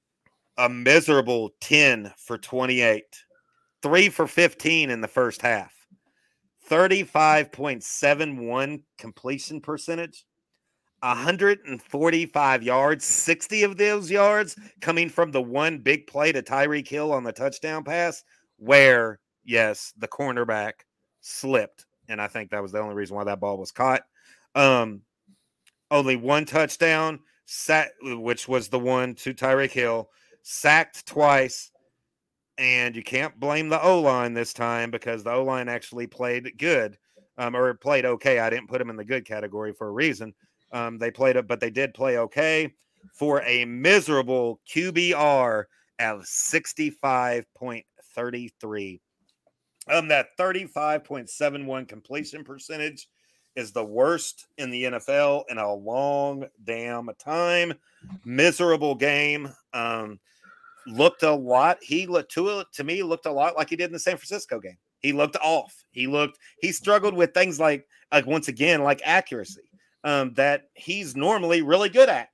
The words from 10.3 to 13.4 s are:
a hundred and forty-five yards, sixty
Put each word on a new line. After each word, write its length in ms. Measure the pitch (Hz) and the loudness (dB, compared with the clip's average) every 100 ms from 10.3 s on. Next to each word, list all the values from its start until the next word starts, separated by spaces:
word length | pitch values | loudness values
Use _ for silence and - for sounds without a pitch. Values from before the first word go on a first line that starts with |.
| _ _ _ _ _ _ _ | _ _ _ _ _ _ _
a 140 | 127 120 | -4 -2
hundred 440 | 139 185 202 202 - | -2 2 2 0 -4
and 160 | 123 | -14
forty-five 800 | - 143 165 165 170 147 139 131 | -8 0 2 2 0 0 2 2
yards, 440 | 117 127 143 151 - | 2 2 2 0 0
sixty 580 | - - 165 | -2 0 -2